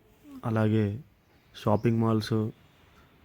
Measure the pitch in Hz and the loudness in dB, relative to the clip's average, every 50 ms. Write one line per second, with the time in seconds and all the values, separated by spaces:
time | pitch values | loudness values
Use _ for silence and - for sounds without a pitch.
0 | _ _ _ _ - - - - - 123 110 110 110 107 107 110 107 101 101 110 | _ _ _ _ -20 -20 -18 -10 -6 -4 0 0 2 2 2 2 2 0 -2 -6
1 | - - _ _ _ _ _ _ _ _ - - - 117 104 101 - 117 117 113 | -10 -16 _ _ _ _ _ _ _ _ -16 -6 -2 0 0 2 2 2 2 2
2 | 113 113 113 110 107 - 113 110 107 110 - _ _ _ _ _ _ _ _ - | 2 2 2 0 0 0 -2 -2 -2 -4 -6 _ _ _ _ _ _ _ _ -20
3 | - _ _ _ _ | -20 _ _ _ _